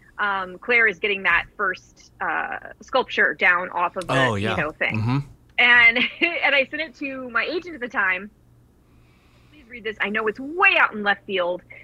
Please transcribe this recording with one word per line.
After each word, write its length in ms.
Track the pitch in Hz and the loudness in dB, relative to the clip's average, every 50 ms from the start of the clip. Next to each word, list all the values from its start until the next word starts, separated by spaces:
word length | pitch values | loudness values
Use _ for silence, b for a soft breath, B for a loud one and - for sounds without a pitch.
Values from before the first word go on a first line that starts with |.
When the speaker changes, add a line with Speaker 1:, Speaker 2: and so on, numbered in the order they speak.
| b b _ - | b b _ -4
Speaker 1:
um, 400 | 208 202 196 190 185 185 180 180 | -4 -2 -2 -4 -6 -8 -12 -8
Claire 300 | - 233 247 233 226 214 | -2 0 2 4 4 2
is 100 | 180 170 | 2 -2
getting 240 | - 208 196 196 | -4 -4 -4 -2
that 220 | 190 175 170 - - - _ | 0 0 0 0 -2 -4 _
first, 540 | - 208 185 180 - - _ _ - - - _ - | -4 -4 -4 -4 -6 -10 _ _ -20 -20 -18 _ -8
uh, 380 | 190 170 156 160 - - - - - - - - | -6 -4 -4 -4 -4 -6 -8 -10 -12 -16 -18 -20
sculpture 520 | - - - 262 - - - - 202 131 | -8 -2 -2 -2 0 0 0 2 2 2
down 360 | - - 208 185 175 175 185 - | 2 2 2 2 2 2 0 -4
off 240 | - 175 175 175 - | -4 -2 -2 -2 -4
of 140 | 190 175 - | -6 -4 -2
the, 40 | 135 135 131 | 0 2 2
Speaker 2:
Oh, 80 | 123 107 | 2 0
yeah. 220 | 98 104 110 107 | 0 -2 -2 -2
Speaker 1:
you 60 | - | -2
know, 100 | 151 151 | -4 -4
thing. 260 | - - - - - 110 | -4 -4 -4 -2 -2 -2
Speaker 2:
Mm-hmm. 200 | 107 123 131 143 139 - - _ _ _ _ - | 0 0 0 -2 -4 -6 -12 _ _ _ _ 2
Speaker 1:
And, 400 | 247 247 240 240 233 233 233 247 | 6 6 8 8 8 8 6 4
<laughs> 220 | 240 - - - | 0 -2 -2 -2
and 340 | 339 339 339 277 - 285 277 | -2 -2 0 0 0 0 2
I 100 | 277 262 | 2 0
sent 180 | 262 302 302 | 0 -4 -6
it 120 | 320 320 - | -8 -8 -10
to 320 | - 302 269 269 262 254 247 | -10 -10 -8 -8 -8 -8 -4
my 140 | 226 226 220 | -4 -4 -2
agent 300 | 233 302 359 339 349 311 | -2 -4 -6 -8 -10 -10
at 60 | 247 | -10
the 80 | 240 254 | -10 -6
time. 420 | - 240 196 185 185 185 202 208 - _ _ _ _ _ _ _ _ _ _ _ _ _ _ _ _ _ _ _ _ _ _ _ | -4 -2 0 0 -2 -2 -6 -12 -18 _ _ _ _ _ _ _ _ _ _ _ _ _ _ _ _ _ _ _ _ _ _ _
"Please 180 | - - 262 226 | -20 -20 -20 -18
read 160 | 247 240 196 | -14 -8 -8
this. 120 | 220 208 - | -6 -6 -4
I 80 | - 202 | -4 -2
know 180 | 214 220 220 | -2 0 0
it's 140 | 220 214 - | -2 -2 -4
way 360 | 269 285 330 359 403 381 359 311 | -6 -6 0 2 4 4 4 4
out 140 | 254 - 220 | 2 2 0
in 80 | 214 | 0
left 220 | 202 202 196 202 - | 0 0 0 -2 -4
field 380 | - 196 185 175 175 180 175 B B B B | -4 -2 -2 -2 -2 -4 -6 B B B B